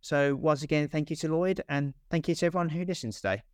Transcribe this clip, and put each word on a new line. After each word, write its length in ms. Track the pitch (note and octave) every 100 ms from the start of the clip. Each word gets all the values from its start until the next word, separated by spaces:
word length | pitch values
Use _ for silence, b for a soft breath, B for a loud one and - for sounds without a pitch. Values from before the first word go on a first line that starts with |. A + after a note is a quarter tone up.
So 340 | - D3 C#3+ C#3
once 260 | D#3 D3
again, 260 | C#3+ D3+ D3
thank 220 | D#3+ D3+
you 60 | D#3
to 180 | D#3+ D#3+
Lloyd, 260 | F3+ F#3+ -
and 260 | C#3 C#3+ - _
thank 180 | E3+ D#3
you 60 | E3+
to 100 | F3
everyone 240 | F3+ E3+
who 160 | D#3 F3+
listened 280 | F3+ A#2
today. 280 | G#2 G2 G2+ -